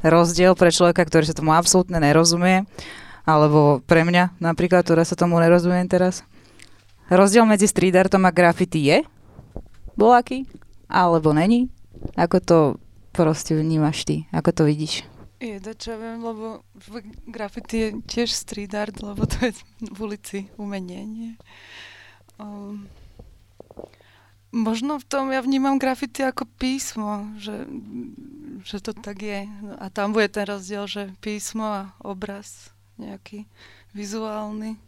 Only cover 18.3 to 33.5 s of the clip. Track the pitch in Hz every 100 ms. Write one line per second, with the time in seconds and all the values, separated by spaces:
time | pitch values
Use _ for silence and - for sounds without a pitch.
18.3 | - - - 202 208 208 196 208 202 220
19.3 | - 247 - _ _ 208 196 214 208 -
20.3 | 202 196 - 208 196 180 185 208 220 226
21.3 | 226 - - - - - - - _ _
22.3 | _ 208 208 202 208 202 - - - -
23.3 | - _ _ - - - _ _ _ _
24.3 | _ _ 233 220 226 269 294 - 277 269
25.3 | 262 254 269 269 269 262 262 269 - 262
26.3 | - 240 _ 254 269 - 226 208 208 208
27.3 | 214 202 208 - - 202 240 - - -
28.3 | - - 202 - 202 220 214 202 196 208
29.3 | 202 202 202 208 - 190 214 202 220 208
30.3 | 208 202 202 185 202 202 208 202 190 214
31.3 | 208 - 220 214 202 196 _ 196 190 202
32.3 | 202 208 - - _ _ - 214 196 -
33.3 | 208 214